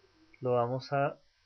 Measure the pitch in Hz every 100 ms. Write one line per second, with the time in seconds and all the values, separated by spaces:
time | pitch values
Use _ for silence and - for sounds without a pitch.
0 | _ _ _ - 127 123 120 131 - 143
1 | 143 - _ _